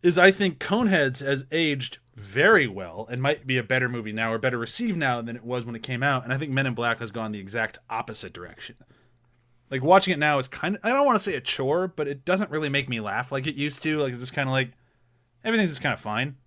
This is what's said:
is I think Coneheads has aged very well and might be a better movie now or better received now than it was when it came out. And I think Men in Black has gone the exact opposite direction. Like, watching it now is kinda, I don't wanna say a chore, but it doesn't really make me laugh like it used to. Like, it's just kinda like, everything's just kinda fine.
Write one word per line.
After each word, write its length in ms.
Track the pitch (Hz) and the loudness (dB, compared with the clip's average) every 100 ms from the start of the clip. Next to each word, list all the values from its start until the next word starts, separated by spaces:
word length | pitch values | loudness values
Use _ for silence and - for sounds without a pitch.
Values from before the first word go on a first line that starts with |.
is 160 | 180 170 | 4 8
I 140 | 185 | 6
think 280 | 190 196 165 | 6 0 -2
Coneheads 600 | - 208 226 180 139 131 139 | 0 2 4 4 2 0 -2
has 200 | 139 135 | -2 0
aged 460 | 160 160 139 - - _ - | 0 0 0 -4 -10 _ -18
very 520 | 101 104 175 214 127 | -8 2 6 6 4
well 380 | 95 90 82 110 | -2 -10 -10 -8
and 100 | 123 | -2
might 240 | 131 147 131 | 0 -2 0
be 120 | 127 | -2
a 60 | |
better 260 | 120 127 127 | 2 2 2
movie 240 | 120 107 | -2 -6
now 180 | 107 113 | -4 -2
or 60 | 113 | 0
better 200 | 127 123 | 0 -2
received 400 | 117 - 233 170 | -4 -2 -2 0
now 240 | 143 120 | 0 0
than 140 | 117 120 | -4 -10
it 80 | |
was 220 | 117 123 120 | -6 -6 -6
when 100 | 117 | -10
it 80 | |
came 180 | 113 123 | -6 -2
out. 200 | 139 131 | 0 0
And 80 | 117 | -2
I 60 | 131 | -4
think 140 | 147 | -2
Men 140 | 131 135 | -2 -2
in 60 | |
Black 260 | 117 120 113 | 0 -2 -2
has 120 | 117 | -4
gone 220 | 107 110 | -6 -6
the 60 | 104 | -8
exact 400 | 95 113 110 - _ | -6 -4 -4 -6 _
opposite 420 | 113 117 110 92 | -8 -6 -8 -8
direction. 460 | - 87 - - - - _ _ _ _ _ _ _ _ | -12 -16 -16 -18 -18 -20 _ _ _ _ _ _ _ _
Like, 140 | 135 | -2
watching 300 | 135 190 190 | 6 6 6
it 60 | 160 | 2
now 180 | 151 143 | 2 2
is 80 | 127 | -2
kinda, 320 | - - 143 | -6 -4 -2
I 100 | 214 | 0
don't 140 | 269 285 | 2 4
wanna 140 | 226 | 4
say 160 | 202 147 | 2 -4
a 60 | |
chore, 480 | - - 135 160 185 | -4 -2 0 0 0
but 180 | - 143 | -4 -6
it 160 | 143 | -6
doesn't 260 | 151 185 208 | 0 0 0
really 180 | 151 156 | -2 0
make 180 | 139 135 | 0 -2
me 140 | 120 | -4
laugh 280 | 104 104 127 | -2 -4 -2
like 160 | 139 139 | -4 -4
it 100 | 139 | -4
used 280 | 143 143 | -4 -4
to. 140 | 156 156 | -2 0
Like, 120 | 139 | 0
it's 80 | 123 | -4
just 120 | 127 | -8
kinda 180 | - 135 | -4 0
like, 200 | 131 127 _ _ _ _ _ _ _ | 0 0 _ _ _ _ _ _ _
everything's 280 | 220 226 190 | 0 2 2
just 100 | 139 | 0
kinda 160 | 147 107 | -4 -4
fine. 400 | 107 107 135 131 | -4 -4 -4 -8